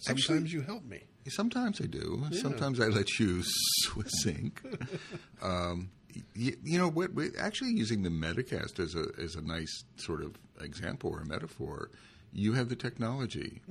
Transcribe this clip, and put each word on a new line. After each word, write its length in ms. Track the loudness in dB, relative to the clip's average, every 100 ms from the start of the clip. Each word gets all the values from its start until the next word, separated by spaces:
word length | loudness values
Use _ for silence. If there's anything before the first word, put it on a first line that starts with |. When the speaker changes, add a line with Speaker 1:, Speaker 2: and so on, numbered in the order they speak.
| -2
Speaker 1:
Actually, 120 | 2
Speaker 2:
Sometimes 300 | 4 4 2
you 80 | -2
help 220 | -4 -6
me. 200 | -8 -12 -14 -16 -6
Speaker 1:
sometimes 500 | 0 2 2 2 0
I 60 | -2
do. 400 | -2 -2 -2 0
Speaker 2:
Yeah. 100 | 0
Speaker 1:
Sometimes 400 | 0 0 2 4
I 60 | 6
let 300 | 6 4 6
you 240 | 6 4
<laughs> 0 |
sw-, 600 | 2 2 4 4 2 0 0 0
sink. 380 | 2 0 -4 -6 -8
Speaker 2:
<laughs> 760 | -8 -6 -8 -8 -12 -12 -6
Speaker 1:
Um, 480 | 0 2 0 -2 -6 -12 -16 -14 -10 -4
y-, 160 | -2 -2
you 140 | 0 4
know 120 | 4
what? 240 | 2 0
We, 160 | 0 -2 -2
actually, 320 | -2 -2 0
using 320 | 2 4 2
the 60 | 2
Medicast 680 | 2 0 0 0 -2 -2 -2
as 140 | -2 0
a, 100 | -2 -4
as 120 | -6 -4
a 60 |
nice 420 | -4 -4 -4 -8 -12 -10
sort 260 | -4 -4
of 140 | -4 -10 -18 -14
example 520 | -12 -6 -6 -4 -4
or 120 | -4
metaphor, 680 | -4 -4 -6 -6 -6 -6 -8 -12 -20 -20 -8
you 200 | 2 4
have 140 | 4 2
the 60 | 0
technology. 840 | -4 -2 -2 0 -2 -4 -6 -8 -8